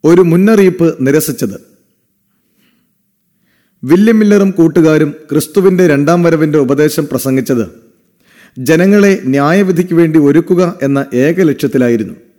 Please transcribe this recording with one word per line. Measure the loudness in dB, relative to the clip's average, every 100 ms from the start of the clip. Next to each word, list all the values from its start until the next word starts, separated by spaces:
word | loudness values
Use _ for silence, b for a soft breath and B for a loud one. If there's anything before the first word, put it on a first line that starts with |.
ഒരു | 4 4
മുന്നറിയിപ്പ് | 4 2 2 4 2 2 -2 0
നിരസിച്ചത്. | 0 0 -2 -8 -8 -10 _ _ _ _ _ _ _ _ _ _ _ _ _ _ _ _ _ _ _ _ _ _
വില്യം | 0 0 2 0
മില്ലറും | 2 2 0
കൂട്ടുകാരും | 0 0 2 2 0 -2 -6 -6
ക്രിസ്തുവിന്റെ | -6 -2 0 0 2 2
രണ്ടാം | 2 0 0
വരവിന്റെ | 0 0 0 0
ഉപദേശം | 0 0 0 -2
പ്രസംഗിച്ചത് | -6 -6 -4 -4 -2 -4 -4 -12 _ _ _ _ b b b -8
ജനങ്ങളെ | -2 2 2 2 2 0
ന്യായവിധിക്ക് | -2 -2 0 0 0 -2 0
വേണ്ടി | 0 2 2
ഒരുക്കുക | 2 0 0 -2 -2 -4
എന്ന | -4 -4 -4
ഏക | -2 0 0
ലക്ഷ്യത്തിലായിരുന്നു. | -2 -2 -2 -2 0 -2 -4 -12 _